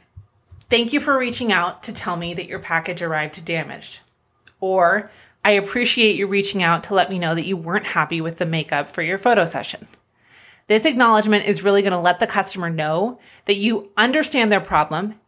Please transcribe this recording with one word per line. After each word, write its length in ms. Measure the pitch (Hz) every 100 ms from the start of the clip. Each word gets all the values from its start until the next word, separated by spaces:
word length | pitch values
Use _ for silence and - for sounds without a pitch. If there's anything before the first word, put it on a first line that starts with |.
| _ - - _ _ - _
"Thank 240 | 233 233
you 60 | 294
for 180 | 277 269
reaching 340 | 247 233 233
out 320 | 185 175 -
to 100 | -
tell 220 | - 196 170
me 180 | 170
that 140 | 175 175
your 120 | 151
package 420 | - 165 165 170
arrived 440 | 170 156 151 160 165
damaged." 560 | 165 143 - - - _ _ _ _ _ _
Or, 520 | 190 185 170 202 208 - - _ 202
"I 60 |
appreciate 640 | 202 196 247 240 - 220 190
you 120 | 196
reaching 360 | 202 196 196
out 220 | 170 170 -
to 80 |
let 160 | 196 175
me 100 | 185
know 160 | 170 165
that 100 | 165
you 120 | 185
weren't 280 | 165 196 -
happy 360 | 170 151 165
with 160 | 165 165
the 80 | 170
makeup 440 | 165 151 147 143
for 120 | -
your 160 | 160 190
photo 280 | 247 220 165
session." 420 | 135 - - - _ _ _ _ - - _ _
This 180 | 214 320
acknowledgement 600 | 247 240 220 214 208 -
is 180 | 175
really 180 | 190 202
gonna 200 | 202 180
let 180 | 175 175
the 80 | 226
customer 420 | 208 190 185 170
know 500 | 160 151 160 214 247 _ - -
that 120 | 202
you 340 | 214 226 - -
understand 540 | 233 302 311 277 220
their 100 | 202
problem 580 | - 165 151 156 208 214